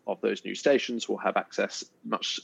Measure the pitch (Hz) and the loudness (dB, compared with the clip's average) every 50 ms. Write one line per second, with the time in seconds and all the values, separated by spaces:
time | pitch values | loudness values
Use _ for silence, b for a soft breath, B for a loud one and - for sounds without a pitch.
0 | - 104 95 - - 104 101 - - 98 98 - - 147 139 127 - - 120 113 | -6 -6 -4 0 0 0 0 0 -4 -8 -6 2 4 4 4 4 4 0 -4 -4
1 | - - 104 98 - 95 - 98 - - - - 101 - - - - - _ _ | -2 -2 -4 0 0 0 0 0 -2 -2 -2 -2 -2 -2 -2 -8 -12 -12 _ _
2 | - 113 113 - - - - - | -6 -4 -2 -2 -2 -2 -4 -4